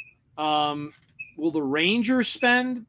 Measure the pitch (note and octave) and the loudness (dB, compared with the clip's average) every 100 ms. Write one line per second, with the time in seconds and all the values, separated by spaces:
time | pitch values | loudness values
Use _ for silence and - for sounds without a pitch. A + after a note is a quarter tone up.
0 | - _ _ - D#3 D3+ D3 D3 D3 - | -20 _ _ -6 0 0 0 -4 -10 -14
1 | _ - - - D#3+ D#3 C#3 D3 E3+ A3+ | _ -20 -20 -6 -2 -2 -2 0 2 2
2 | A3 B3+ A3+ - B3 B3 B3+ B3 | 2 0 0 0 2 2 2 -6